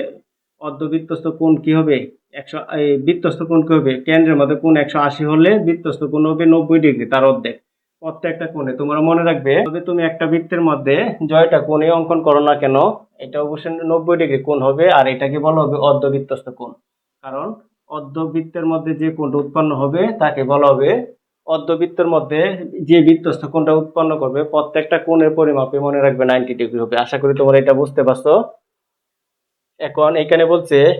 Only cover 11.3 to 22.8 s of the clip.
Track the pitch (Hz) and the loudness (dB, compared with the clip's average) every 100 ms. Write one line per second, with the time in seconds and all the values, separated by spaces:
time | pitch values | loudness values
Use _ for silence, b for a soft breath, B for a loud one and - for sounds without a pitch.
11.3 | 156 165 151 135 151 160 165 160 165 160 | 4 4 2 0 0 2 0 0 0 2
12.3 | 147 147 143 139 135 190 214 _ - 127 | 2 2 2 2 2 2 -2 _ -20 -10
13.3 | 147 147 151 170 165 165 165 160 170 156 | -8 -6 -8 -10 -8 -2 -2 0 0 0
14.3 | 135 135 147 131 139 180 147 131 127 139 | -2 -2 0 0 2 4 4 2 0 -2
15.3 | 147 151 160 135 143 143 139 143 139 139 | -2 0 2 0 0 2 2 0 -2 -6
16.3 | 131 131 123 120 117 _ _ _ _ 135 | -10 -12 -16 -16 -18 _ _ _ _ -14
17.3 | 135 190 214 _ _ - 151 135 156 160 | -10 -10 -14 _ _ -16 -14 -10 -8 -6
18.3 | 160 160 175 160 160 156 143 160 156 143 | -6 -6 -6 -4 -2 -4 -4 -4 -4 -2
19.3 | 143 143 156 156 135 139 170 220 208 151 | -2 -2 -2 -2 -2 -2 0 -2 0 -2
20.3 | 135 131 143 143 131 147 240 247 - _ | 0 0 4 4 4 2 0 -4 -16 _
21.3 | _ - 160 156 165 170 170 170 160 139 | _ -6 -4 -2 -2 -2 -2 0 0 0
22.3 | 151 190 185 - - | -2 -2 -4 -10 -6